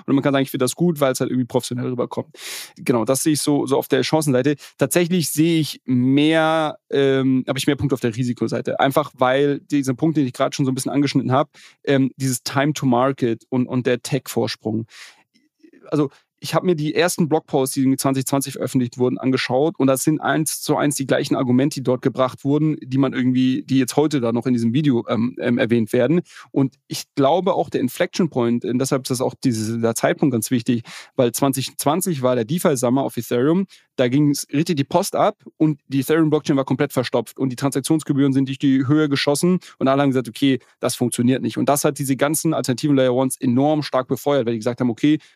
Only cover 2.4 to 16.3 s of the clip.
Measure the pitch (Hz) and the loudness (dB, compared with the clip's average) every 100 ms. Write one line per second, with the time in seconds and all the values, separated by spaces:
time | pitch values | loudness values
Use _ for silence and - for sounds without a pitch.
2.4 | - - - - - 123 110 135 165 147 | -14 -14 -14 -6 0 0 2 0 0 0
3.4 | - 143 123 - - 165 127 160 151 123 | 2 0 2 -2 0 0 2 0 2 2
4.4 | 135 143 - - 139 175 170 180 139 147 | 2 -2 -6 -2 0 2 2 0 0 2
5.4 | 165 160 143 - - 127 127 139 151 160 | 2 2 0 -6 -2 0 2 4 4 2
6.4 | 156 160 156 - - 139 139 135 135 131 | 2 0 -2 -6 -4 0 2 2 2 0
7.4 | 123 131 147 143 139 131 120 110 123 - | -2 -2 -2 -2 0 -2 -2 -2 -4 -2
8.4 | 107 117 - - 139 156 147 - 127 135 | -4 -4 -4 0 0 0 -2 0 0 2
9.4 | 143 139 - 143 131 123 160 156 131 - | 0 -2 -4 -2 -2 -2 0 0 -2 -2
10.4 | 139 - 131 131 - 143 143 139 110 131 | -4 -2 -2 -2 -2 -2 0 0 2 0
11.4 | 156 - - _ - 139 135 - 135 123 | 0 -6 -20 _ 0 2 0 -2 -4 -4
12.4 | - - 156 147 135 120 131 135 120 113 | -4 -2 0 0 2 2 2 0 -2 -2
13.4 | _ 131 123 127 123 123 - 139 - 117 | _ -4 -2 -2 -2 -2 -2 -4 -4 -4
14.4 | 117 - - 113 113 - - - _ _ | -4 -4 -6 -6 -6 -14 -20 -20 _ _
15.4 | _ _ - _ - 147 139 - _ | _ _ -20 _ -6 -2 -2 -6 _